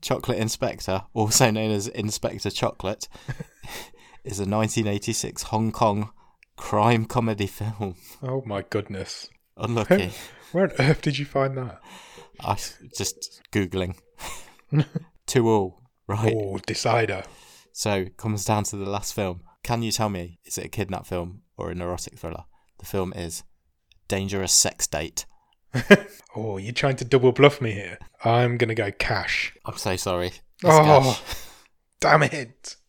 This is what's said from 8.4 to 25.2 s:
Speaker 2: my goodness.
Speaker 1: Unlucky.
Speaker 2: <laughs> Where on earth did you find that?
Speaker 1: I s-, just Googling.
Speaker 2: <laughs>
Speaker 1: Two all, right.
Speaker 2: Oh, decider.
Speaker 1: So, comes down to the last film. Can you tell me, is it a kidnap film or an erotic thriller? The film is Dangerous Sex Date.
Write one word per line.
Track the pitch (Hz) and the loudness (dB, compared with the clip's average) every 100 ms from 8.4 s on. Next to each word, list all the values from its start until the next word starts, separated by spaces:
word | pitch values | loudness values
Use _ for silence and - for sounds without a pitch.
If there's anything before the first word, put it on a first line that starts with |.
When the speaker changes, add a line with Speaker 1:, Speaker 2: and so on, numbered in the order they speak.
Speaker 2:
my | 127 101 | -6 -8
goodness. | 95 110 101 98 92 - - _ _ - | -4 -6 -4 -10 -10 -12 -16 _ _ -10
Speaker 1:
Unlucky. | 113 117 107 185 180 - - | -4 -2 4 2 2 -8 -16
Speaker 2:
<laughs> | - - | -20 -8
Where | 170 | 0
on | 190 - | 0 2
earth | 135 156 | 2 4
did | - 135 | 0 -4
you | |
find | 143 143 135 131 | -4 -2 -2 -2
that? | 127 92 - - - - - - | -10 -12 -20 -20 -20 -20 -20 -12
Speaker 1:
I | - | -2
s-, | 101 - - - - | -2 -2 -14 -18 -8
just | 98 - - - _ | -8 -8 -14 -18 _
Googling. | 107 95 95 90 90 _ _ - - - - _ | -2 -2 -2 -4 -6 _ _ -12 -12 -16 -20 _
Speaker 2:
<laughs> | 147 - - - _ - | 0 0 -4 -10 _ 0
Speaker 1:
Two | 139 113 | 2 4
all, | 110 95 - _ _ - | 4 2 -6 _ _ -6
right. | 104 110 113 | 0 0 0
Speaker 2:
Oh, | 101 98 - | -4 -6 -6
decider. | 107 123 117 110 95 - - - - _ | -4 2 2 2 -4 -8 -18 -20 -20 _
Speaker 1:
So, | - - 101 92 - | -6 -2 0 -2 -4
comes | 110 104 | -4 -2
down | 98 107 | 0 0
to | 101 101 | 0 -4
the | 95 | -4
last | 101 - | -4 -6
film. | - 98 90 - _ | -4 -4 -4 -14 _
Can | - 117 | -4 -2
you | 113 | -2
tell | - 110 | 0 -2
me, | 95 87 87 | -2 -8 -14
is | - - | -12 -10
it | - | -8
a | |
kidnap | - 92 95 - | -6 -4 -6 -6
film | 90 87 95 _ _ | -6 -6 -10 _ _
or | 87 | -8
an | 87 | -6
erotic | 87 87 - - | -6 -6 -8 -12
thriller? | 85 82 - _ _ _ | -12 -12 -14 _ _ _
The | - | -6
film | 101 92 | -4 -4
is | 95 85 - - _ _ _ _ _ _ | -4 -10 -10 -16 _ _ _ _ _ _
Dangerous | 98 98 98 185 | -4 -2 -4 2
Sex | - - - - | 2 2 -2 -6
Date. | 76 80 - | -4 -6 -8